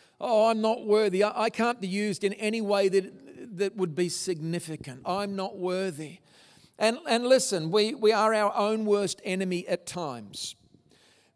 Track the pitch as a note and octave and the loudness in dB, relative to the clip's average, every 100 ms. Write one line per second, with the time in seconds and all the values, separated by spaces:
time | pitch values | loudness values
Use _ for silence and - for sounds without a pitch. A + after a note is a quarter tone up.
0 | _ - B3 G#3+ A3+ A3 A3 A#3 A3 G#3+ | _ -8 0 4 4 4 2 0 2 4
1 | G#3 F#3 G#3 G#3 A3+ A3+ A#3 B3 F#3 G3+ | 4 2 0 2 -2 0 -2 -2 -4 -2
2 | G#3 F#3 G3+ G3+ G#3+ A3+ G3+ G3+ G3 F#3+ | -2 -2 -2 -2 -4 -2 0 2 4 2
3 | F#3 - - - A#3+ F3+ G3 G#3 F3+ D3 | 0 -14 -20 -18 -12 -4 -4 -2 -4 -2
4 | F3+ - F#3 E3 D#3+ E3+ D#3+ D#3 D3 B2+ | -2 -2 -6 -4 -4 -6 -6 -12 -12 -10
5 | - F#3+ G3+ G3 F#3+ F#3+ F3+ F#3 F#3+ D3 | -4 -4 -4 -6 -6 -6 -4 -2 -4 -6
6 | D3+ F3 _ _ - _ _ - G#3+ A3+ | -12 -14 _ _ -20 _ _ 0 0 0
7 | D4 A#3+ B3 C4 - F#3 D#3+ G#3 G#3+ C4 | -2 0 6 4 4 -2 0 2 2 2
8 | G#3+ G#3+ A3 A3 G3+ A#3+ G#3 A3 G#3+ G3+ | 4 4 4 4 2 2 0 0 2 2
9 | G3 - - F#3 F#3 F3+ F#3 F3+ - F3 | 0 -4 -4 -2 -2 -2 -2 -4 -4 -8
10 | D#3 A#2+ G2+ - - - _ _ _ _ | -6 -8 -12 -12 -12 -14 _ _ _ _
11 | _ _ _ | _ _ _